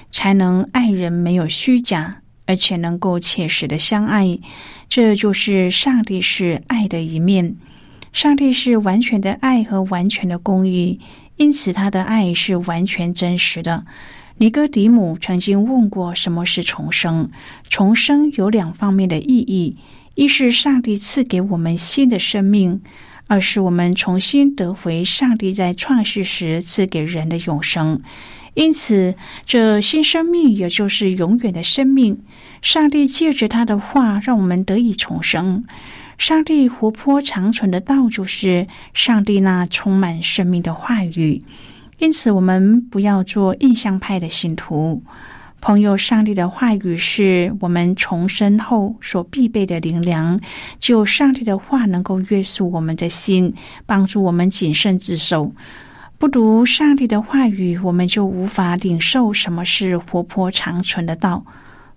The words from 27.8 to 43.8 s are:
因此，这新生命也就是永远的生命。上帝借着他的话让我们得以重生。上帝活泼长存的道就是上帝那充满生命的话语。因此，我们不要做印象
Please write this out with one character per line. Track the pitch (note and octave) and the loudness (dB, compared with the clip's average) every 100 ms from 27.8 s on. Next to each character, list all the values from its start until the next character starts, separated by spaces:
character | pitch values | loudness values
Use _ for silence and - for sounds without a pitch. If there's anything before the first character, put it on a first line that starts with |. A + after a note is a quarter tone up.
| D#3 D#3 - - - - - | -2 -2 -6 -18 -20 -20 -8
因 | - D#4 | 0 0
此， | D#4 - G#3 F#3 F#3 - - | 0 2 2 2 -2 -12 -16
这 | - B3 A3 G#3 | -2 2 4 2
新 | G#3 D#4 | 2 0
生 | D#4 E4 | 0 0
命 | E4 F4 D4+ | 0 4 4
也 | G3+ F3 | 2 0
就 | F3 G3+ | -2 -2
是 | - G3 | 0 -2
永 | F#3 E3+ A#3 | 0 2 2
远 | A#3 | 0
的 | F3 | -4
生 | E3+ - C4+ | -2 0 2
命。 | C4+ A3+ G3+ - - - - | 4 2 0 -8 -20 -20 -8
上 | - D#4+ D4+ | -2 2 4
帝 | D4 C#4 | 4 2
借 | - D#4+ | 2 0
着 | C#4 A3 | 0 0
他 | A3+ | 0
的 | A3+ G#3 | 0 0
话 | - C#4 A#3+ G3+ | 0 2 2 2
让 | G#3 A#3 | 0 0
我 | |
们 | F#3 F3+ | 2 0
得 | F#3+ G3 | 0 0
以 | A#3+ | 0
重 | F#3+ - E3 | -2 -4 -6
生。 | E3 E3+ F#3 F#3 A#3+ - - - - - | -4 -2 -2 -4 -6 -16 -20 -20 -20 -8
上 | - D#4+ | 0 0
帝 | D#4 D#4 B3+ | 2 2 2
活 | B3 G#3+ | 2 -4
泼 | G#3+ - C#4 | -2 0 0
长 | C#4+ G3 F#3+ | 0 -2 0
存 | A#3 G3 | 0 0
的 | F3+ | -2
道 | - C#4 A#3+ | 0 2 2
就 | A3 | -2
是 | F#3+ - F#3+ F3+ F#3+ - - | -8 -4 0 0 -2 -10 -8
上 | - - A3 | -2 2 2
帝 | G3+ G3+ | 2 2
那 | F#3+ F#3 F3+ | 2 2 -2
充 | - G#3 G3 | -4 0 0
满 | F#3 E3 | 0 -4
生 | E3+ - F3+ | -4 -2 0
命 | F3+ | 0
的 | F3 | -2
话 | E3 - A#3 | -6 -2 -2
语。 | F3 E3 D#3 C#3 - - - - - - | -2 0 0 -2 -6 -20 -20 -20 -20 -2
因 | D#4+ | 0
此， | D#4 A#3 | 0 2
我 | G3 | 2
们 | F#3 F#3 G3 A#3 | 2 4 4 4
不 | A#3+ G3 | 2 -2
要 | G3+ G3 | 0 0
做 | F#3+ G#3 G3 - | 0 0 0 2
印 | C4+ | 2
象 | A#3 | 2